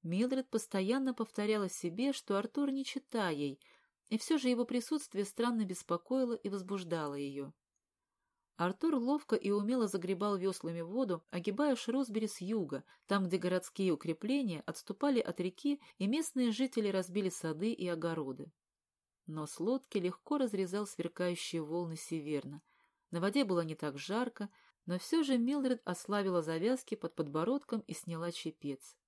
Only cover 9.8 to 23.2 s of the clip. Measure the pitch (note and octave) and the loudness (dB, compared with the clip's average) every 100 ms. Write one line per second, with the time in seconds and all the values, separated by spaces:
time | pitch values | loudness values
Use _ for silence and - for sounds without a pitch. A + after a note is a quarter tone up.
9.8 | A3 G3 F3+ F#3 G#3 G3 F#3+ F3+ E3 E3+ | 2 0 -2 0 0 2 0 -2 -4 -4
10.8 | E3 A3 B3+ E3+ _ F3 F3 G3+ D4 B3+ | -4 -2 0 0 _ -4 -4 0 2 2
11.8 | - B3 B3+ G#3+ G#3+ - F3+ A3 D#3+ C#3 | 0 0 0 -2 -2 -4 -4 -2 -2 -4
12.8 | - - _ G3+ F#3 F3+ F3+ F3+ F3+ - | -8 -20 _ 0 2 0 2 0 -2 0
13.8 | F#3+ D#3 E3 D#3+ G#3 C#4 B3 D#3+ - E3 | 2 2 0 -4 0 0 0 -2 -6 -10
14.8 | - F#3+ C#4+ B3+ G#3+ F3 F#3 - C#4+ C#4+ | -8 0 2 2 2 -2 -2 0 0 0
15.8 | - _ G3 C#4 D#4+ - A#3+ G#3+ C4 A#3 | -4 _ 0 2 0 2 2 4 2 2
16.8 | G#3 F#3+ F3+ F3+ F#3+ - E3 D#3 G#3 A#3 | 2 2 0 0 0 0 -4 0 0 0
17.8 | F3+ E3+ E3 E3 C3+ C3 D3 _ _ _ | -2 0 -2 -2 -4 -6 -10 _ _ _
18.8 | _ _ _ _ - D#3 D3+ - F3+ B3+ | _ _ _ _ -10 -6 -6 -2 0 0
19.8 | - G#3 F3+ F3+ - D4 C4 G3+ F#3 G3 | 0 0 0 -4 -2 0 2 0 0 0
20.8 | G#3 - E3+ - F3+ F3 - E3 D3+ E3+ | -4 -4 -6 0 0 0 -2 -4 -2 -2
21.8 | E3+ D#3+ - E3 D3 D3 C3+ C#3+ _ _ | -2 -6 -6 -6 -2 -2 -2 -12 _ _
22.8 | _ _ _ E3+ | _ _ _ -2